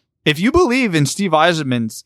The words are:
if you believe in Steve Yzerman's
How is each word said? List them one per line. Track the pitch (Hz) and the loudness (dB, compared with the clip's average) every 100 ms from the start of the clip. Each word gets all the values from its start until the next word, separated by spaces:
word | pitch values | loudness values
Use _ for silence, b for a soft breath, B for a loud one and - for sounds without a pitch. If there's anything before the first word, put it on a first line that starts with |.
| _ _ | _ _
if | 156 147 | -2 0
you | 214 | 2
believe | 339 330 254 240 | 2 2 0 0
in | 160 | 0
Steve | 139 - 202 | 0 -2 0
Yzerman's | 156 170 160 135 123 113 - | 2 2 0 -2 -4 -6 -10